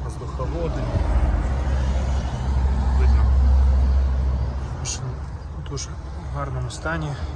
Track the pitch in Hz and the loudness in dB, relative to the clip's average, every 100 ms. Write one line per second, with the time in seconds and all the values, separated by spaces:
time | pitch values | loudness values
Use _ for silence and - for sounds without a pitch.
0 | - - - - 262 160 165 196 226 - | -8 -8 -8 -6 -4 -2 -2 -2 -2 -2
1 | - - - - - - - - - 65 | 2 2 2 2 0 0 0 0 0 0
2 | - - - - - - - 65 - 64 | 0 -2 -2 -4 0 2 2 2 2 4
3 | 65 - - - - - 65 65 67 65 | 6 6 6 6 6 6 6 6 4 4
4 | 65 - - - - - - - 131 - | 2 0 0 0 -2 -4 -6 -8 -6 -6
5 | 131 - - - - - - 139 - - | -6 -8 -10 -10 -12 -10 -10 -8 -8 -10
6 | - - - 139 139 131 123 - 156 165 | -10 -10 -8 -6 -6 -6 -6 -8 -6 -4
7 | 151 139 - | -4 -6 -8